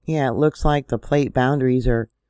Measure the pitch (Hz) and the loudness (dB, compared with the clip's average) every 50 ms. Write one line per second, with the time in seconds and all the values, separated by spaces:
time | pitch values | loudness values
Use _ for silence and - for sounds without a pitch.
0 | - - 156 156 139 127 117 117 151 156 - - - 156 147 147 131 - 123 113 | -8 -4 -2 -2 0 -2 0 0 0 0 0 0 0 0 0 0 -2 -4 -6 -6
1 | - - 151 147 143 110 - 131 123 131 143 143 131 127 127 127 113 127 117 113 | -4 -2 0 0 0 0 0 0 2 2 2 2 2 2 0 2 2 2 0 0
2 | 113 - _ _ _ | -2 -6 _ _ _